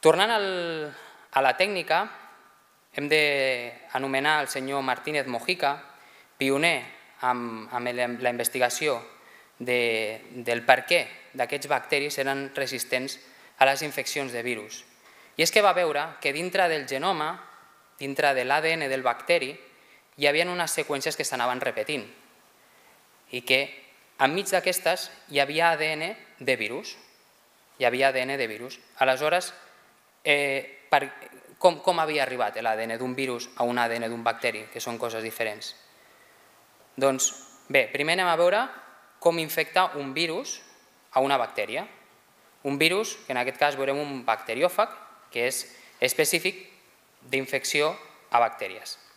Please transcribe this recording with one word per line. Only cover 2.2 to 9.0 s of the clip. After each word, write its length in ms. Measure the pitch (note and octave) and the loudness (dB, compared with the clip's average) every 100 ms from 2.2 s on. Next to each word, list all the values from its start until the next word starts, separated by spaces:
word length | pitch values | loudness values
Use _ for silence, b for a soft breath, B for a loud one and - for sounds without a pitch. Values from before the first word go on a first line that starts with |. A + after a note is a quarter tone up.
| - - - _ _ _ _ | -20 -20 -20 _ _ _ _
hem 160 | - C#3+ | -8 2
d'anomenar 1300 | D#3 D3 C#3+ C3 B2+ A#2+ - - C3 C#3 C3+ C#3+ D#3 | 4 4 2 2 0 -6 -14 -8 -4 -2 0 2 2
el 100 | C#3 | 0
senyor 300 | C#3 C3 C#3 | -4 -4 -4
Martínez 400 | C3 B2 - D3+ C3+ | -2 -2 -2 -4 -2
Mojica, 480 | A#2+ - F3+ C#3 D3 - B B B B _ | -4 -4 -2 0 -2 -10 B B B B _
pioner 460 | C3+ C#3 E3 D3 A#2+ - - - | 0 2 2 0 -4 -18 -20 -4
amb, 480 | B2+ B2 A#2+ A2+ G#2+ | -2 -2 -4 -8 -8
amb 160 | B2 B2 | -6 -4
el, 160 | A#2+ B2 A#2+ | -2 -4 0
la 160 | B2 A#2+ | -2 0
investigació 600 | A#2 C3 B2 - D3+ B2 | -4 0 0 0 -2 -2